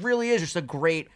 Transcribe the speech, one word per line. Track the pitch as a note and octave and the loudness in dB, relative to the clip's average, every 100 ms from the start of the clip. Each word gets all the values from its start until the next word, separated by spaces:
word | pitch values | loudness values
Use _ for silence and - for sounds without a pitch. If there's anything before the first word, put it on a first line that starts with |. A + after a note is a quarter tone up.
really | A3 A#3+ A#3 | 0 0 2
is | A3+ | 2
just | D#3+ F3 | 0 -4
a | |
great | C3+ C#3+ E3 D#3+ - | -6 0 0 0 -4